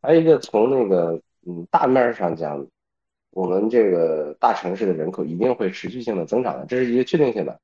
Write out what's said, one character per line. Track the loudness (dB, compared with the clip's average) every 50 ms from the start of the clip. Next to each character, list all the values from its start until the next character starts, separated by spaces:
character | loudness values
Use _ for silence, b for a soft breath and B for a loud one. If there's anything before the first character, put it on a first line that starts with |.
还 | 2 4 4
有 | 4
一 | 6
个 | 6 4 4
从 | 2 -2 2 2 4 4
那 | 4 2 2
个， | 2 2 2 2 0 -2 -6 _ _ _ _ _
嗯， | -14 -12 -12 -8 0
大 | 0 2 2
面 | 4 4 4
儿 | 2 2 0
上 | -2 -4 -4 -4
讲， | -4 -6 -8 -6 -8 -10 -14 _ _ _ _ _ _ _ _ _ _ _ _
我 | _ -6 -2
们 | 0 0 0 0 2
这 | 2 2 4 4
个 | 2 2 2 0 0 -2 -4 -6 -6 _
大 | 0 0 0
城 | 0 -4 -6 -4
市 | -2 -2
的 | -2 -2
人 | -2 -4 -6
口 | -4 -6 -6
一 | -6 -4
定 | -2 0 0 0
会 | 0 -2 -4
持 | -4 -6 -10 -10
续 | -10 -8
性 | -6 -4 -4
的 | -4 -4
增 | -2 -2 -2
长 | -2 -2 -6
的， | -6 -8
这 | -4 -2 -2 0
是 | 0
一 | 0
个 | 0 0
确 | 2 2
定 | 2 2 2 2
性 | -2 -4
的。 | -6 -8 -12